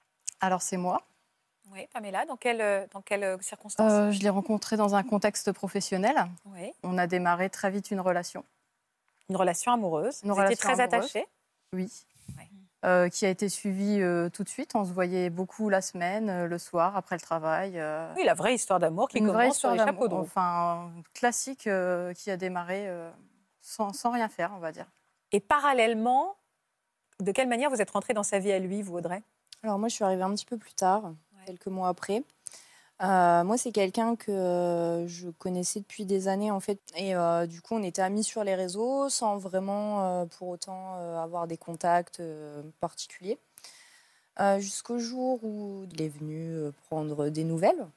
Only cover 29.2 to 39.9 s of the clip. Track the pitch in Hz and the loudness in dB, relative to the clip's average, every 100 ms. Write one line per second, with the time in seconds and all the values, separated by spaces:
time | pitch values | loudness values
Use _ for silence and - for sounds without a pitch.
29.2 | - _ _ - 220 202 226 - 196 185 | -10 _ _ -10 -4 0 0 0 0 2
30.2 | 185 208 - 233 - - 185 208 185 156 | 0 -2 -6 -10 -10 0 2 2 0 -12
31.2 | _ 190 185 180 196 185 185 180 - 208 | _ _ -16 -12 -8 -2 -2 -2 -2 -4
32.2 | 302 _ - - - - _ - 190 190 | -4 _ -20 -20 -20 -20 _ -4 2 6
33.2 | 175 170 175 240 247 208 190 214 226 233 | 8 6 4 2 0 0 2 2 0 0
34.2 | - 196 180 175 175 170 170 170 170 170 | -2 0 2 2 2 2 0 0 -4 -8
35.2 | 180 165 190 180 175 214 202 - 196 196 | -12 -8 -4 -2 -2 -4 -8 -8 -2 0
36.2 | 190 190 214 196 - 202 - 170 190 180 | 0 0 0 -2 -2 -6 -6 -6 -2 2
37.2 | 170 170 170 170 - 226 185 185 190 208 | 2 2 0 -4 -6 -4 -2 0 0 0
38.2 | 214 226 202 185 180 196 240 277 277 - | -2 -2 0 0 -2 -2 -2 0 0 0
39.2 | 220 202 185 185 196 202 208 | 0 -2 -2 -4 -2 -2 -2